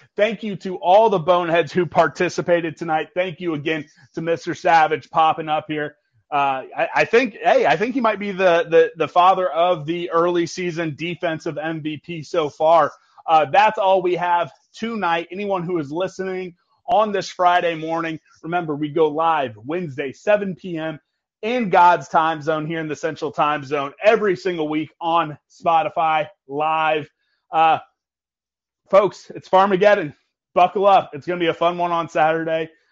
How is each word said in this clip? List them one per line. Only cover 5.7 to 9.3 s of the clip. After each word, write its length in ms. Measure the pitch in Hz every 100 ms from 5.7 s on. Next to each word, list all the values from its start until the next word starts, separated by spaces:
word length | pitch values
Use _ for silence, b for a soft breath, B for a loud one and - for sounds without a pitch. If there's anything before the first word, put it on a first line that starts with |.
| 151 147 - _ _ _
Uh, 340 | 143 139 131 120 143
I, 140 | 170 139
I 100 | 151
think, 300 | 226 247 -
hey, 240 | 170 254 165
I 120 | 160
think 160 | 240
he 80 | 262
might 180 | 226 202
be 120 | 202
the, 340 | 185 190 170 160
the, 220 | 165 165 165
the 100 | 147
father 420 | 180 180